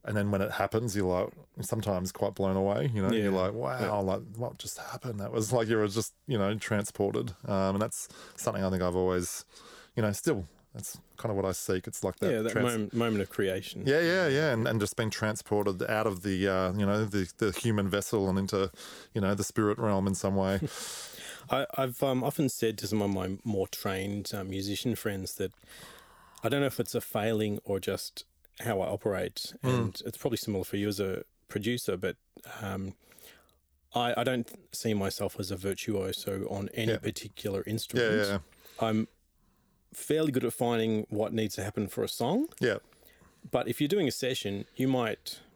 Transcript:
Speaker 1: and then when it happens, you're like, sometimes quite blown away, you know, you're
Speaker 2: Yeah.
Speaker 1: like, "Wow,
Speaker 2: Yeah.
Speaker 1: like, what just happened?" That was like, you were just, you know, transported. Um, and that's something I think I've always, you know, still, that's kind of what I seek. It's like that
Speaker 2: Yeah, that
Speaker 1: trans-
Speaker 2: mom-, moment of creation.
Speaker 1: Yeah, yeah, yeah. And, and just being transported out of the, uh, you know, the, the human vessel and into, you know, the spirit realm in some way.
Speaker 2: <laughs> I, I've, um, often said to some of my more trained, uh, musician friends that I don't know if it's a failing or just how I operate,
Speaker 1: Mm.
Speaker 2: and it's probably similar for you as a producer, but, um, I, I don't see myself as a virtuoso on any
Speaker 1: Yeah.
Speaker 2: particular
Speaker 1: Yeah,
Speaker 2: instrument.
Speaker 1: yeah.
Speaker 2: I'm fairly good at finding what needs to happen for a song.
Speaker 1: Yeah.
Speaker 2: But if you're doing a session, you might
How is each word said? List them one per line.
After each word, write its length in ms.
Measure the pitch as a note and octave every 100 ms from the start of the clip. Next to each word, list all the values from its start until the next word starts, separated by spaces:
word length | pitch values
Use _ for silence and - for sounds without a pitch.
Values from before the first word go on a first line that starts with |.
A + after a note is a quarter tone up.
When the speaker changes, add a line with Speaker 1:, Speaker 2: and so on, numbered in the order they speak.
Speaker 1:
and 140 | - G#2+
then 140 | G2+
when 100 | G2+
it 80 | G2
happens, 440 | - G2 A2 A#2 G2+
you're 100 | F#2
like, 240 | F2+ - - - -
sometimes 480 | - A2 G#2 F#2 F#2
quite 220 | - G2+
blown 220 | G2 G2 F#2+
away, 320 | G2 G2+ C#3+
you 120 | A2
know, 80 | F#2+
you're 200 | A#2 G2+
Speaker 2:
Yeah. 80 | F#2+
Speaker 1:
like, 140 | F#2
"Wow, 240 | G#2+ C3 B2+
Speaker 2:
Yeah. 120 | G2+ G#2
Speaker 1:
like, 220 | F#2+ G2+ - G#2+
what 220 | B2 -
just 220 | - -
happened?" 400 | - - B2+ G#2
That 120 | G2
was 220 | A#2 G#2+
like, 140 | A#2+ A2
you 100 | A2+
were 100 | G#2
just, 280 | G#2 G#2+ _ -
you 140 | A2+
know, 160 | G2 G#2+
transported. 800 | - G#2 G2+ - G2+ - B2 F#2 A#2+
Um, 300 | G2 F#2+ G2
and 60 |
that's 260 | A2+ - - - - -
something 280 | - G2+
I 60 | F#2+
think 100 | F#2
I've 140 | F2+ F2+
always, 500 | F#2 F2+ F2+ - - - - - - -
you 60 |
know, 100 | G#2+
still, 360 | G2 - A#2 E2+ - _
that's 240 | A#2 A2 - - -
kind 120 | A2+
of 60 | G2
what 100 | F#2+
I 60 |
seek. 340 | F#2 - F#2 -
It's 180 | -
like 140 | F#2+ -
that 140 | G2+
Speaker 2:
Yeah, 100 | A#2
that 100 | A2
Speaker 1:
trans- 140 | A2 A#2+ A2+
Speaker 2:
mom-, 120 | G#2
moment 280 | A#2 A#2 G#2+
of 80 | F#2+
creation. 540 | - F#2+ F#2+ - - C3+
Speaker 1:
Yeah, 140 | D3
yeah, 280 | E3+ F#3 E3+
yeah. 260 | C3+ D#3
And, 140 | A#2 A#2+
and 120 | A2+
just 160 | G#2 -
being 160 | A2
transported 720 | - G#2+ A2 - G#2 G#2 F#2
out 240 | - G#2+ A2
of 160 | F#2
the, 240 | G2+ F#2+ G2
uh, 240 | F#2+ F#2
you 120 | G2 G2
know, 180 | G#2 G#2+
the, 260 | G2+ F#2 -
the 140 | G#2+
human 360 | - A#2 G#2 G2
vessel 400 | G2+ - A2 F#2+
and 120 | F#2+
into, 320 | G2 G2+ F#2+ - - - -
you 80 | A2+
know, 140 | G2 G2+
the 80 |
spirit 340 | G2+ - G#2 A2
realm 300 | A2 G2 G2
in 80 | F#2
some 200 | G2 G2
way. 260 | F#2+ G2 D#3+ - - - -
Speaker 2:
<laughs> 440 | - - - -
I, 160 | C3 C3 -
I've, 240 | C3 A#2+
um, 220 | C#3 B2+
often 260 | B2+ - C#3
said 300 | - A2+ G#2
to 80 | G2
some 160 | G#2+
of 80 | G2+
my 260 | G2 F#2 F#2+
more 240 | A#2 G2+ F#2+
trained, 640 | - G#2 F#2+ G2 G2+ F#2+
uh, 100 | G#2+
musician 520 | F#2+ G2 G2 G2+ C3 G#2
friends 400 | A2 G2 F#2 -
that 160 | G2 - - - - - - - - -
I 60 | A2+
don't 120 | C#3+
know 40 | C#3
if 120 | -
it's 160 | A2+ A#2+
a 60 |
failing 580 | - A2 G#2+ A2 G#2+ G#2 -
or 140 | G2
just 460 | G2 F#2 - - - _ _ -
how 180 | A#2+ G2
I 80 | F#2
operate, 680 | G2+ A2 F#2 F2+ - - -
Speaker 1:
Mm. 60 | C3
Speaker 2:
and 280 | B2+ A2 - -
it's 120 | -
probably 200 | C#3+ A2+
similar 260 | - F#2+
for 140 | F#2 G2+
you 100 | G#2
as 120 | G2
a 240 | G2 F#2 - _ _
producer, 500 | - G#2 B2 - F#2
but, 180 | F#2 - _ - - -
um, 320 | G2+ F#2+ F#2+ - _ - - - _ _ _ _ _ B2
I, 180 | A#2+ A#2
I 60 |
don't 240 | B2 B2+ A#2 - -
see 220 | - A2+
myself 420 | G#2+ F#2+ - G2+ -
as 100 | F#2
a 40 | F#2+
virtuoso 880 | G2 F#2 - G2+ F#2+ G2 - G2 G2
on 220 | G2 G2 -
any 160 | A2
Speaker 1:
Yeah. 40 | A2
Speaker 2:
particular 640 | - - G#2 - G#2+ G2 -
Speaker 1:
Yeah, 60 |
Speaker 2:
instrument. 540 | G#2+ - B2 A2+ G#2+ G2+
Speaker 1:
yeah. 120 | G2 - - - -
Speaker 2:
I'm 280 | A2+ A2 A2+ _ _ _ _ _ _ _ _
fairly 380 | - - D3+ D#3
good 140 | B2+ A#2+
at 80 |
finding 520 | - A#2+ A#2 A2 A2 -
what 240 | G#2 A2
needs 220 | A2+ G#2+ -
to 80 |
happen 240 | G2 - G2
for 160 | -
a 60 | A2+
song. 380 | - A#2 G#3 D#4+ -
Speaker 1:
Yeah. 180 | B2 G2+ - - - - - _ -
Speaker 2:
But 180 | C3 -
if 140 | -
you're 60 | D3
doing 200 | G3+ D3
a 40 |
session, 540 | - B2+ C3 G2+ G2+ - -
you 120 | C3
might 520 | C3 A2+ G#2 - - -